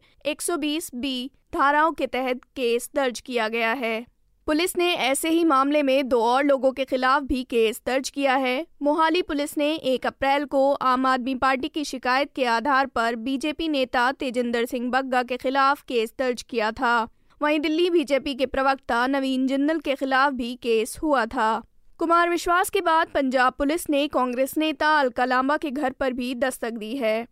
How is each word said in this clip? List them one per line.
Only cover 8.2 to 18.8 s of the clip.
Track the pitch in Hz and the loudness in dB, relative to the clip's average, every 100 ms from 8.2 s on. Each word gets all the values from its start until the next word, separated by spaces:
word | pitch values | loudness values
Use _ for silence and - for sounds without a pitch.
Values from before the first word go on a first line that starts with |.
| 277 | 2
है। | 254 262 254 339 _ | 2 0 -2 -6 _
मोहाली | 285 311 320 349 | 0 2 2 2
पुलिस | 359 294 294 - | 0 -4 -4 0
ने | 294 | 0
एक | 320 262 247 247 | 0 -2 0 -2
अप्रैल | - 269 285 | -2 0 2
को | 285 277 269 | 2 2 2
आम | 285 262 254 262 | 2 0 2 2
आदमी | 262 247 | 0 -2
पार्टी | 254 254 269 294 | 0 0 0 -2
की | 320 | -6
शिकायत | 294 254 247 262 294 - | -6 -4 0 0 0 -2
के | |
आधार | 247 226 226 269 269 | 0 0 2 2 0
पर | 240 226 240 | 0 -2 -2
बीजेपी | 226 269 302 302 330 | -4 -4 -4 -4 -2
नेता | 285 254 262 240 | 0 0 0 0
तेजिंदर | - 269 247 240 233 | 0 -4 -2 -2 -2
सिंह | 240 254 247 | -2 -4 -2
बग्गा | 254 269 254 | -2 0 -2
के | 247 247 | -2 -4
खिलाफ | 262 269 269 285 | -2 2 2 0
केस | - 240 226 - | -2 -2 -2 -2
दर्ज | 254 226 | -4 -4
किया | - 247 214 | -6 -2 -2
था। | 226 254 240 226 _ _ _ | 0 0 0 -2 _ _ _
वहीं | 294 311 | 0 0
दिल्ली | 311 311 359 | 0 0 2
बीजेपी | 339 269 269 294 | 2 2 0 0
के | 269 254 | -2 -2
प्रवक्ता | 262 269 269 | 0 0 0